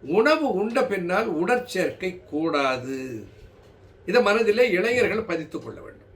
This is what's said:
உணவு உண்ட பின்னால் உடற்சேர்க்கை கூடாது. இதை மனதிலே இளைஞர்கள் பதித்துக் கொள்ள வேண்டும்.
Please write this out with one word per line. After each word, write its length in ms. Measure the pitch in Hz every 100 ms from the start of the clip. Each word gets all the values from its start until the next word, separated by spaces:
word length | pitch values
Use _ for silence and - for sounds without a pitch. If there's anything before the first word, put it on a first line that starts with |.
உணவு 480 | 120 180 269 311 285
உண்ட 340 | 185 220 220 165
பின்னால் 500 | 196 175 185 226 156
உடற்சேர்க்கை 880 | 185 247 - 190 160 - 185 180 -
கூடாது. 1000 | 147 165 147 139 127 127 135 131 113 101 - - - - - - - -
இதை 160 | 226
மனதிலே 480 | 202 214 214 208 247
இளைஞர்கள் 540 | 180 214 247 214 220
பதித்துக் 400 | 214 165 156 151
கொள்ள 180 | 117 101
வேண்டும். 260 | - - -